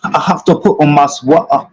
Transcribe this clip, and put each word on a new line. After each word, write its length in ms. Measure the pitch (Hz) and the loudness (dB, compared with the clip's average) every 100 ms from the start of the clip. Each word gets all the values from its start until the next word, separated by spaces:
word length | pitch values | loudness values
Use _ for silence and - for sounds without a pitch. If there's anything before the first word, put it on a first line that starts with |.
I 160 | - 151 | -4 -6
have 240 | - 175 - | -4 -4 0
to 100 | 165 | 0
put 200 | 208 - | 0 0
on 120 | 151 | 2
my 140 | 143 143 | 2 0
swat. 400 | - 123 160 - 139 139 | -2 0 0 2 -4 -4